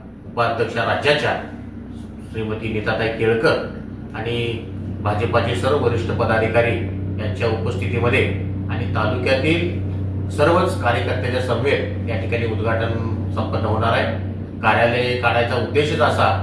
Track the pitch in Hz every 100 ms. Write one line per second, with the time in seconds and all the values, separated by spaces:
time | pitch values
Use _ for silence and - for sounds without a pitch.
0 | - - 107 117 117 - 110 117 110 107
1 | 147 143 113 - - - - - - -
2 | - - - 110 110 110 113 107 110 110
3 | 110 113 113 113 123 - - - - -
4 | - 110 113 120 117 110 - - - -
5 | 104 104 117 - - 117 131 143 120 -
6 | - 98 113 110 110 117 117 95 95 -
7 | - 101 104 - 117 101 95 - - 117
8 | 117 - 95 - - - - - - 107
9 | 107 - - - 156 170 - - - -
10 | - - - - 147 175 180 - - -
11 | - - 123 127 123 117 139 127 - -
12 | 113 113 98 117 113 104 110 110 117 113
13 | 113 - - 95 - - 107 104 117 117
14 | - - - - - - 110 110 117 123
15 | 123 123 120 117 117 117 - 143 151 156
16 | - - 92 92